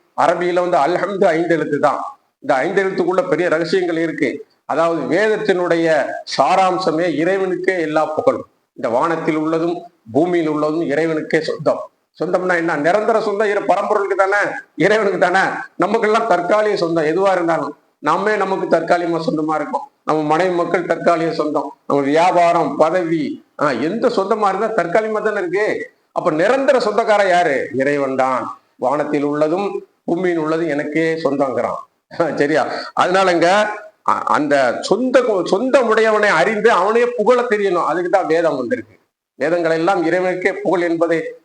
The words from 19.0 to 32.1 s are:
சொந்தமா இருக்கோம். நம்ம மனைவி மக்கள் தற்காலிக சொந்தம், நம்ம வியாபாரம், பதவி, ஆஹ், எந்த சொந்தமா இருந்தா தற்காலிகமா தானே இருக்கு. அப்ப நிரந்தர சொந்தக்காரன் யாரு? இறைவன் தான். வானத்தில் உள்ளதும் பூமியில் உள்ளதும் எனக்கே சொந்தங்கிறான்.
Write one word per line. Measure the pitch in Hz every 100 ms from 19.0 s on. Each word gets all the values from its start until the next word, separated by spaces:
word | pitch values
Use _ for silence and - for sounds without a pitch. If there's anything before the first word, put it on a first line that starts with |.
| 170 170 165
சொந்தமா | 160 156
இருக்கோம். | 156 143 147 - _
நம்ம | - 156
மனைவி | 151 156 185
மக்கள் | 175 165 190 170
தற்காலிக | 170 - 170 165
சொந்தம், | 151 151 147 139 - -
நம்ம | 143
வியாபாரம், | 139 151 180 175 170 170 151 143
பதவி, | 156 185 170 165 131 - _ -
ஆஹ், | 143 120
எந்த | 151 220 226
சொந்தமா | 214 190 220 208
இருந்தா | 190 220
தற்காலிகமா | 220 170 226 220 214
தானே | 214 202
இருக்கு. | 180 185 208 131 - _ _
அப்ப | - 170
நிரந்தர | 156 196 269 269 262
சொந்தக்காரன் | 208 208 220 208 202
யாரு? | 175 175 131 98
இறைவன் | 123 135 143 135 131
தான். | 131 127 107 - _ -
வானத்தில் | 127 147 151 151
உள்ளதும் | 143 147 156 175 202 190 - _
பூமியில் | - 170 180 170
உள்ளதும் | 156 160 165
எனக்கே | 143 147 156 160
சொந்தங்கிறான். | 160 156 139 139 120 110 87 - _ _